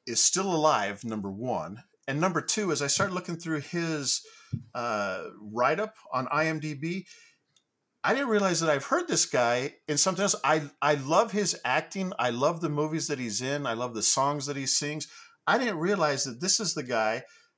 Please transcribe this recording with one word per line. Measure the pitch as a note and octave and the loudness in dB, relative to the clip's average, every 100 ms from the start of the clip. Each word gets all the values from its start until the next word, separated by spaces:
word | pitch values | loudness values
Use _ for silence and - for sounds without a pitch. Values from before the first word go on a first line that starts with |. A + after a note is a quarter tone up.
| - | -4
is | A2+ | 0
still | - F3+ G3 | 2 2 0
alive, | E3 D3+ B2 G2+ G2+ | 2 4 4 2 -4
number | A#2 G#2+ G2 | -6 -6 -6
one. | G2 B2 G2+ D#2+ G#2+ - _ - | -6 -4 -4 -4 -10 -16 _ -6
And | C#3+ | 0
number | F#3 E3 | 0 0
two, | - G#3+ G3 | -2 -2 0
as | C#3 | 0
I | C#3 | 0
start | - G3 | 2 0
looking | F3+ F3+ E3+ | -2 -6 -6
through | E3+ D#3 | -4 -4
his, | C#3 F3 E3 D3+ C3 - - - - - - | -4 -4 -2 -2 -2 -2 -4 -20 -10 -10 -8
uh, | - A#2+ G#2+ G2+ F#2 D#2+ - | -4 -2 0 0 -4 -8 -12
write-up | G#2+ A2 B2+ E3 G#3+ - - | -8 0 2 2 -2 -8 -6
on | B2+ B2+ | -4 0
I | D3 D#3+ | 0 0
M | D#3 | 0
D | D#3 | -4
B, | C#3+ D#3+ F#3+ F#3 - - _ _ _ _ _ _ _ | -6 -4 -6 -8 -18 -20 _ _ _ _ _ _ _
I | C#3+ | 0
didn't | B3+ C#4 | 2 2
realize | G#3 G3 D#3+ | 2 2 2
that | D#3+ | 2
I've | C#3+ - | 2 2
heard | E4 E4+ | 0 2
this | D#3+ - | 0 2
guy | C3 A#2+ B2 C#3+ - - | 2 4 2 0 -6 -2
in | D3 | 2
something | F#3+ F3 | 2 2
else. | G3+ - | 0 2
I, | C3+ D#3+ D3 - | 2 2 0 0
I | C#3+ | 2
love | D3 C3+ E3+ A3+ | 2 4 4 4
his | G3 G3 - | 2 -2 -2
acting. | B2 C#3 D#3+ G3 F#3 - | 0 0 -2 -4 -6 -2
I | B2 | 0
love | A#2+ D3 E3 | 2 0 0
the | E3 | -2
movies | D3 D#3 D#3+ C#3 | 0 0 -2 -2
that | C3+ | -4
he's | A#2+ G#2 | -4 -4
in. | C3 D3 C#3 | -2 -2 -2
I | |
love | A2+ B2 | -2 -4
the | A2 | 0
songs | F#2+ - C#3 D3 C3+ | 2 2 2 -2 -4
that | C#3 | -4
he | C3 | -2
sings. | - D3 D3+ - - - _ | -2 -2 -6 -10 -14 -20 _
I | - A3 | 0 0
didn't | B3 D#3+ | 0 0
realize | F3 G3+ D3+ C3+ | 0 2 2 2
that | C3+ A#2+ | -2 -2
this | F3 - | 0 0
is | F#3 | 0
the | - | -4
guy | B2+ A#2 G#2+ A#2+ - - _ | -2 0 2 0 -4 -18 _